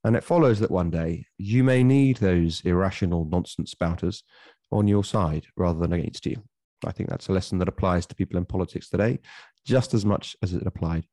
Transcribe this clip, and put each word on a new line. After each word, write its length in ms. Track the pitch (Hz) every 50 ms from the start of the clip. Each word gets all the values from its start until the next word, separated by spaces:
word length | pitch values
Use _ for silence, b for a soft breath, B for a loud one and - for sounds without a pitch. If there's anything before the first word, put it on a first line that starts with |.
| -
And 100 | 113 117
it 80 | -
follows 380 | - - 170 175 156 131 113 101
that 100 | 110 -
one 200 | - 92 87 85
day 360 | 80 82 82 82 85 - - _ _ -
you 260 | 98 101 110 127 127
may 180 | 131 127 127
need 360 | 127 127 135 139 139 135 127 -
those 420 | 107 95 90 87 82 85 85 -
irrational 640 | - 90 87 87 98 95 - - 101 87 87 85 82
nonsense 500 | 76 85 90 85 - - - 78 - -
spouters 480 | _ 87 85 85 87 - 87 - - b b b b b b b b b _
on 160 | - 107 104
your 160 | 101 101 101
side 440 | 101 - - 110 92 80 76 78 - _ _
rather 240 | - 90 87 82 80
than 140 | 85 82 87
against 320 | 85 - - - - -
you. 100 | - - - - _ _ _ _ _ _ _ -
I 80 | -
think 160 | 92 - - -
that's 200 | - - - -
a 40 |
lesson 260 | 95 95 - - 98 92
that 100 | 90 92
applies 360 | - - 95 92 90 87 87
to 80 | - -
people 220 | - 95 - -
in 80 | 90 90
politics 460 | - - 95 90 - - 87 - -
today, 300 | - 92 101 117 135 - B B B B B B B B _
just 300 | - 120 131 120 - -
as 100 | 110 101
much 320 | 104 101 - - - - _
as 100 | - 90
it 140 | 90 - -
applied 400 | - - - 85 82 82 82 80 _